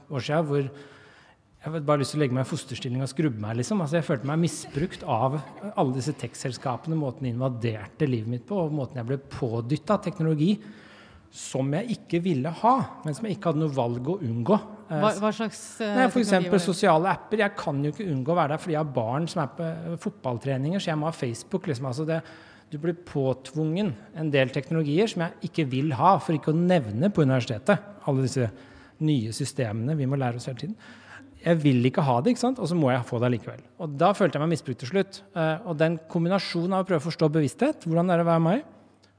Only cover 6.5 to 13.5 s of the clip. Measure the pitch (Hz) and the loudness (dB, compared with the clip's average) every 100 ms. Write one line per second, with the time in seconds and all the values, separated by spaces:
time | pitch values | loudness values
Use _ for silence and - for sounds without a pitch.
6.5 | 120 135 117 160 160 139 - 127 117 131 | -6 -6 -4 -2 -2 -2 -4 -4 0 -2
7.5 | 120 117 107 101 - 147 117 110 123 - | 0 -2 -4 -8 -2 0 0 -2 -6 -4
8.5 | 202 160 151 123 131 113 139 - - 123 | -2 -2 -2 -4 -6 -4 -6 -6 -4 -2
9.5 | 117 117 151 - 202 175 - 160 156 165 | -2 -2 -4 0 0 -2 -2 0 2 2
10.5 | 208 - - - - - - - - - | 0 -4 -20 -20 -20 -20 -20 -20 -16 -8
11.5 | 131 135 151 240 202 - 170 185 135 151 | -2 -2 -2 -2 -6 -2 -2 0 0 -2
12.5 | 160 220 262 - - 156 143 220 175 170 | 2 4 4 0 -6 -6 -4 -4 -2 0